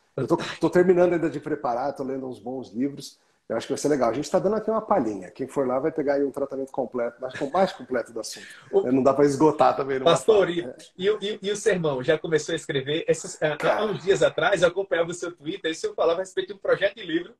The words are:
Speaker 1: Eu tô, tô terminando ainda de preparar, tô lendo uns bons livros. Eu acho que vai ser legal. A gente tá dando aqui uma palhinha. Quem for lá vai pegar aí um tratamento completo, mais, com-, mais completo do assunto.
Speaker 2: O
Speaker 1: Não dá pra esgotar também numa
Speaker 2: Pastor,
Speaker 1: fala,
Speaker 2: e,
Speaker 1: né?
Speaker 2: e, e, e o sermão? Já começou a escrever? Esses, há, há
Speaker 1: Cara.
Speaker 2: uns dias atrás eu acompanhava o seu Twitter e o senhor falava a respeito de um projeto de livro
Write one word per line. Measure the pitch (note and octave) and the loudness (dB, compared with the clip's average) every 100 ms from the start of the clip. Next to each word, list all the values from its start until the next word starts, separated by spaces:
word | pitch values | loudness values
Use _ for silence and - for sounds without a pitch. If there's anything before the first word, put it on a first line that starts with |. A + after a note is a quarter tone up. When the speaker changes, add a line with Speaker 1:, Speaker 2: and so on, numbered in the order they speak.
| _ - | _ -8
Speaker 1:
Eu | B2 | -2
tô, | E3 - - | -2 -2 -2
tô | D#3+ | 2
terminando | F3+ F3+ F3 F3+ | 4 6 6 6
ainda | F3 D#3+ | 4 0
de | C#3+ | -4
preparar, | D3+ D3 B2+ A#2+ C#3+ C3+ | -6 -4 -2 -2 -4 -4
tô | |
lendo | C3 C3+ C3 | -6 -6 -8
uns | A2+ | -10
bons | G#2+ C3 G#2+ | -10 -10 -8
livros. | G#2 C#3 D3 - - _ _ _ | -4 -4 -6 -16 -20 _ _ _
Eu | A2+ | -6
acho | - | -4
que | |
vai | C#3 | -2
ser | C#3+ | 0
legal. | D3 A#2 | 2 2
A | |
gente | A#2 D3 | 0 -2
tá | F#3 | 0
dando | F#3 G#3+ | 0 -2
aqui | G#3+ | -2
uma | A3 | -4
palhinha. | G#3+ G3+ A2 G2 F2+ | 2 2 2 -4 -10
Quem | - B2+ | -10 -6
for | D3 B2+ | -2 0
lá | C3 | 0
vai | D#3 | -2
pegar | D#3 C#3 | -2 0
aí | C#3+ | 0
um | C#3 | 0
tratamento | C3 C#3 C3+ C3+ | -2 -6 -6 -6
completo, | - B2 B2 A#2+ - | -6 -4 -4 -6 -6
mais, | C3 - | -12 -6
com-, | C#3 | -2
mais | F3 F#3+ | 2 2
completo | - B2+ B2+ - | 0 -4 -4 -4
do | A#2 | -8
assunto. | - - - - - | -10 -12 -16 -20 0
Speaker 2:
O | - B2 | 0 4
Speaker 1:
Não | C3 | 2
dá | B2+ C3+ | 2 4
pra | C#3+ | 4
esgotar | C3+ D#3 D3 C3 B2+ | 6 2 6 4 4
também | C3+ C3+ | -2 0
numa | C3+ | 2
Speaker 2:
Pastor, | E3 - G#3+ E3+ | 2 4 4 4
Speaker 1:
fala, | |
Speaker 2:
e, | F3 | -2
Speaker 1:
né? | B2+ - - - | -6 -14 -20 -4
Speaker 2:
e, | F#3+ | -2
e, | G#3+ G3 G#3 | -2 -4 -6
e | F#3+ | -6
o | G#3 | -2
sermão? | A3 F#3 D#3 C3 | 0 0 0 -2
Já | C3 D#3 | 2 0
começou | E3+ D#3 - | 2 -2 -2
a | D#3+ | -6
escrever? | - C#3+ C3 D#3 E3 | -4 -4 -2 -4 0
Esses, | D#3+ F3+ - | 0 -2 -4
há, | D#3 | -2
há | D3 | 0
Speaker 1:
Cara. | - G#3 G#3+ | 0 2 0
Speaker 2:
uns | D#3+ | -2
dias | E3+ F#3 | 0 4
atrás | D3 - E3 G3 | 4 2 2 4
eu | F3 | 2
acompanhava | F#3 G3 E3 E3+ | 2 -2 -2 -2
o | |
seu | F3 F3 - | -4 -10 -8
Twitter | C#3+ F#3+ E3 | -10 -6 -6
e | |
o | D#3+ | -4
senhor | G#3+ - | -6 0
falava | D#3+ E3+ | 0 0
a | |
respeito | F#3+ - F#3 | -2 -6 -6
de | |
um | G3 | -6
projeto | - E3 F#3+ A3+ | 0 2 2 -2
de | |
livro | F#3 D#3+ F3 | -4 -4 -4